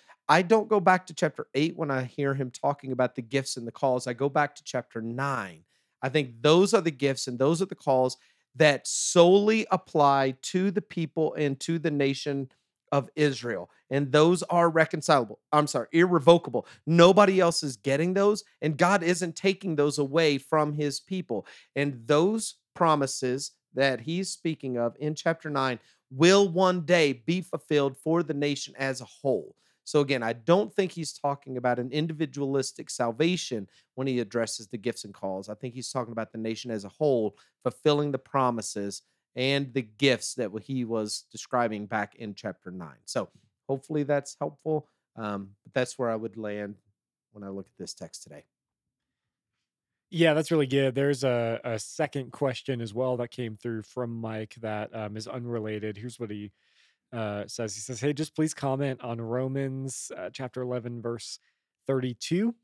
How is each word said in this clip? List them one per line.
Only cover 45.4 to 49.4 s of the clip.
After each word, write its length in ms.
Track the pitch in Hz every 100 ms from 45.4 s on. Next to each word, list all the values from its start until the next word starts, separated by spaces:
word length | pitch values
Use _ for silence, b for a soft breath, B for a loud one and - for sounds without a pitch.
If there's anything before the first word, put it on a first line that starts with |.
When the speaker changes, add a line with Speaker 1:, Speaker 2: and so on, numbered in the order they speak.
| 98 104
Speaker 1:
but 100 | -
that's 240 | 131 127 -
where 120 | 117
I 60 | 110
would 200 | 113 110
land 400 | 107 104 101 98 _ _ _ _ _
when 120 | 107
I 60 | 98
look 180 | 98 92
at 100 | -
this 160 | 87
text 300 | - 85 -
today. 200 | - 73 _ _ _ _ _ _ _ _ _ _